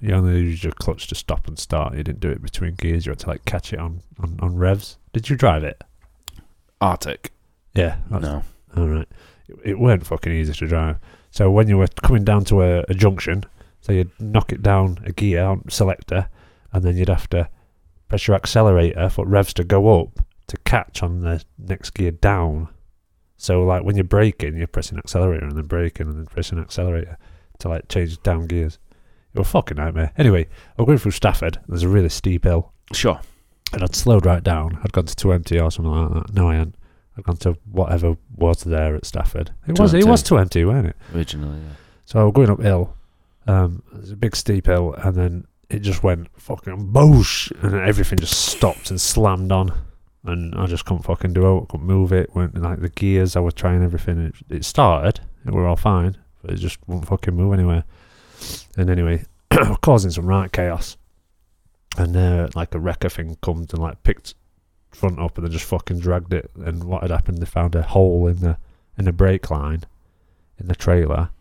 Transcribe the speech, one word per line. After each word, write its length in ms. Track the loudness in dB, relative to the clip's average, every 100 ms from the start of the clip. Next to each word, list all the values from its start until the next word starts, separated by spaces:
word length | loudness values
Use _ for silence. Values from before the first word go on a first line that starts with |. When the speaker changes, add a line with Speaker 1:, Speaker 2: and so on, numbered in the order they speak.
Speaker 1:
You 140 | -2
only 260 | 2 2 2
used 240 | 0 -2
your 80 | -6
clutch 340 | -6 -6 -6 -8
to 60 |
stop 320 | -8 -4 -4 -6
and 100 | -10
start. 380 | -4 -4 -2 -4
You 60 |
didn't 180 | -6 -4
do 100 | -6
it 120 | -6
between 320 | -8 -6 -6
gears. 320 | -4 -2 -2 -4
You 40 |
had 60 | -8
to, 80 | -8
like, 160 | -8
catch 280 | -6 -6 -6
it 60 | -8
on, 220 | -8 -10 -16 -10
on, 180 | -8 -4
on 160 | -4 0
revs. 420 | 0 0 -4 -20 _
Did 160 | -8 -4
you 80 | 0
drive 280 | 2 2
it? 180 | -4 -10 -20 _ _ _ -20 -20 -20 _ _ _
Speaker 2:
Arctic. 520 | -2 0 -6 -10 -14 _ _ _ _
Speaker 1:
Yeah. 220 | 0 0 -2 -4
That's 120 | -6
Speaker 2:
No. 180 | -4 -6 -8 -12 _ -2
Speaker 1:
all 100 | -2
right. 200 | -2 -6 -16 -20 _ -20
It, 80 | -10
it 140 | -6 0
weren't 280 | 2 2 0
fucking 260 | -6 -4
easy 200 | -2 -2
to 140 | -4 -2
drive. 320 | 0 0 -4 -10 -20 _
So 200 | 2 4
when 180 | 6 6
you 100 | 4
were 100 | 4 4
coming 220 | 4 4
down 200 | 4 2 4
to 160 | 4
a, 220 | 4 2 -2
a 60 |
junction, 500 | 2 4 2 -2 -4 -6 -16 -20 _
so 120 | -2
you'd 180 | 0 0 -6
knock 320 | 0 0 0
it 100 | 0
down 360 | 2 4 2 -2
a 80 | -8
gear 320 | -2 0 2
on 240 | 0 -2 -4
selector, 600 | 0 0 -2 -4 -2 -4 -10 _ _ -6
and 100 | -2
then 120 | 0 2
you'd 120 | 2
have 200 | 0 0
to 180 | -2 -2 -8 _ _ _ _ -6
press 180 | -2 0
your 100 | 0
accelerator 720 | 2 4 6 6 4 0 -2
for 180 | -2 2
revs 260 | 2 2
to 100 | -2
go 360 | 2 4 6 4
up 200 | 2 -4 -6 _ -16
to 100 | -4
catch 380 | 0 0 -2 -6
on 180 | -6 -4
the 220 | -4 -4 -8 -14
next 320 | -10 -8 -8
gear 200 | -4 -4
down. 580 | 0 2 2 -2 -4 -8 -14 _ _ _ _ _ _
So, 260 | -2 2
like, 220 | 2 0
when 100 | 0 -2
you're 80 |
braking, 520 | 2 2 2 0 -6 -6
you're 100 | -6
pressing 320 | -6 -6 -10
accelerator 460 | -6 -2 0 -2 -6
and 100 | -8
then 100 | -4
braking 420 | -4 -4 -4 -8
and 80 | -8
then 80 | -10
pressing 320 | -8 -6 -6
accelerator 580 | -6 -6 -4 -4 -6 -14 -20 -20 _ -12
to, 80 | -8
like, 200 | -8 -4
change 320 | -4 -4 -4
down 240 | -2 -2 -2
gears. 320 | -4 -4 -8 _ _ _ _ _
It 60 | -4
was 80 | 0
a 40 |
fucking 260 | 0 0 -4
nightmare. 360 | -4 -2 -2 2
Anyway, 320 | 4 4 0 -10 -10 -2
I 60 |
was 40 | 2
going 120 | 2
through 140 | 0
Stafford. 480 | 0 0 0 -2 -6 -6
There's 140 | -2
a 40 | 2
really 200 | 4 2
steep 360 | 0 -2 2
hill. 280 | 2 2 -2 _ -10
Speaker 2:
Sure. 280 | -2 0 -2 -8 _ _ _ -10
Speaker 1:
And 100 | -4
I'd 120 | -4
slowed 320 | 0 4 6 6
right 160 | 2
down. 360 | 0 -2 -4 -4
I'd 100 | -2
gone 140 | -2 -2
to 80 |
two 180 | -2 0
M 120 | 0
T 160 | 0 0
or 100 | 0
something 220 | -2 -2
like 220 | -2 -2 -4 -2
that. 80 |
No, 160 | 2 2
I 40 | 2
hadn't. 180 | -2 -8 -20 _ _ -10
I'd 80 |
gone 120 | -6 -2
to 180 | -2 -4 -4
whatever 460 | -4 -2 0 0 -2 -8
was 300 | -2 0 0
there 320 | -2 -2 -2 -4
at 80 | -6
Stafford. 460 | -4 -2 -4 -8 -10 -2
It 100 | 4
was, 140 | 6
it 40 | 6
Speaker 2:
two 20 |
M 20 | 6
T. 40 |
Speaker 1:
was 120 | 6
two 160 | 4 2
M 100 | 4
T, 160 | 2
weren't 220 | 2 2 -2
it? 80 | -6 -8
Speaker 2:
Originally, 440 | -6 -6 -6 -8 -10
yeah. 160 | -14 -18 _ _ -2
Speaker 1:
So 140 | 2
I 40 |
was 80 | 4
going 180 | 6 4
uphill. 460 | 4 2 2 0 -8 -20 _ _ _ 0
Um, 360 | 2 2 -2 -14
it 60 | -20
was 100 | -18
a 60 | -4
big 180 | -4
steep 320 | -2 -2 0 2
hill, 280 | 2 0
and 200 | -2 -2
then 320 | 0 0 -2 -10 _ -8
it 80 | -4
just 220 | -2 0
went 260 | 0 0 -6 -16
fucking 520 | -12 -12 -10 -10 0
boosh, 580 | 6 8 8 6 -2 -8 -6
and 120 | -2
everything 440 | 0 2 2 2 0
just 280 | 0 -2 -4
stopped 440 | 0 0 0 -6
and 100 | -4
slammed 520 | -2 2 2 2 0
on. 200 | 2 2 -2 -6 -14 _ _
And 300 | -8 -6 -6
I 120 | -4 -4
just 180 | -4
couldn't 200 | -4 -4
fucking 280 | -2 -4 0
do 240 | 2 4 4
it, 100 | 0
couldn't 180 | -6 0
move 260 | 2 4
it, 220 | 2 0
went, 260 | -2 -4 -2
like, 200 | -4 -4
the 100 | -6
gears, 460 | -2 0 2 2 0
I 40 |
was 140 | -2
trying 280 | -2 0 2
everything. 360 | 2 0 -2 -2
It, 160 | -4 -8 -12 -10
it 80 |
started, 560 | -4 2 4 4 0 -2 -8 -12 -4
it 60 |
were 120 | 0 0
all 100 | 0
fine, 420 | 2 2 0 -4 _ _
but 80 | -10
it 60 | -6
just 220 | -6 -8 -8
wouldn't 220 | -8 -4
fucking 260 | -4 -2
move 200 | 0 2
anywhere. 300 | 2 2 0 -4 -14 _ _ _ -18 -16 -16 -10 -2
And 140 | 0
anyway, 340 | 2 0 -2 -4 _ _
<clears throat> 300 | 2 2 2
causing 300 | 4 4 4
some 160 | -2 0
right 260 | 0 0
chaos. 440 | -2 -2 -4 -8 -14 _ _ _ _ _ _ _ _ _ -4
And, 180 | 0 2
uh, 320 | 2 2 -2
like, 200 | -6 -8
a 40 | -6
wrecker 300 | -6 -4 -6
thing 280 | -6 -10 -6
comes 320 | -6 -4 -6
and, 80 | -6
like, 200 | -6 -2
picked 320 | 0 0 -6 -20 _ _ _ _ _
front 280 | -4 -4 -2
up 200 | -6 -6
and 80 | -6
then 60 |
just 120 | -6
fucking 360 | -6 -6 -4 -4
dragged 340 | -2 -2 -4
it. 160 | -6 -8 -10
And 280 | -8 -8
what 180 | -6 -6
had 80 | -2
happened, 280 | -2 -2 -4
they 80 | -4
found 280 | -2 0
a 80 | -2
hole 440 | 0 4 4 4 2
in 140 | 0
the, 180 | -2 -4 -8 _ _ -4
in 80 | -2
the 60 |
brake 380 | 2 2 0 -4
line 340 | -6 -4 -6 -10 _ _ _ _ _ _ -12
in 80 | -8
the 60 | -2
trailer. 540 | 2 2 2 0 -4 -8